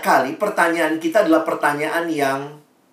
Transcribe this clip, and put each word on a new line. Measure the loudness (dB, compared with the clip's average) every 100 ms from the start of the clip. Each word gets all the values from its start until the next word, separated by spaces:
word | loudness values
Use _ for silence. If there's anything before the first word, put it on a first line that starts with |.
| 2
kali | 2 2 -2
pertanyaan | -2 0 0 2 0 -2
kita | 0 2 4
adalah | 4
pertanyaan | 2 -2 0 0 -2 -2 -2
yang | -2 -2 -2 -6 -14 _ _ _